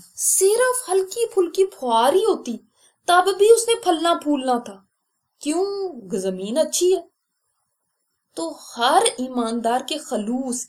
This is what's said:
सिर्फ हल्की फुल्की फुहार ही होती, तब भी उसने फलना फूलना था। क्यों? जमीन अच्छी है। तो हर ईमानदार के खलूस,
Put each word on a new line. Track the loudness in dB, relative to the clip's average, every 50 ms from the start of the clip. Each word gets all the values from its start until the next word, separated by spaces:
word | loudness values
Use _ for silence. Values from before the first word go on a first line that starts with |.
| -20 -18 -10
सिर्फ | -4 -2 0 0 2 4 2 4 2 2 0 0 -4 -4 -2
हल्की | 0 0 0 -2 -4 -4 -4
फुल्की | -2 0 0 0 0 2 0 0
फुहार | 0 0 -6 -4 0 2 4 4 4 4
ही | 4 2
होती, | 2 0 -2 -4 -8 -10 -10 _ _ _ _ _ _ _ _ 0
तब | 4 4 4 4 4 2 4
भी | 8 8
उसने | 8 6 6 0 -2
फलना | 0 2 0 0 2 2 0 0 0 0
फूलना | -2 -2 0 0 -2 -2 -2
था। | -4 -10 -18 -20 _ _ _ _ _ _ _ _ _ _ _ _
क्यों? | -6 -4 -2 -2 -2 -4 -4 -6 -6 -8 -8 -12 -12 -8 -8 -4
जमीन | -4 -4 -6 -6 -8 -4 -2
अच्छी | -2 -2 0 0 0 2 2 2
है। | 0 -2 _ _ _ _ _ _ _ _ _ _ _ _ _ _ _ _ _ _ _ _ _ _ _ _ _ -10
तो | -8 -8 -8 -8 -12
हर | -18 -16 -6 -2 0 4 4 4 2 0 -2 -4
ईमानदार | -8 -6 -4 -4 -4 -4 -4 -2 -2 -2 -2 -2 -4
के | -6 -8
खलूस, | -8 -8 -6 -6 -6 -4 -4 -6 -6 -6 -6 -8 -8 -8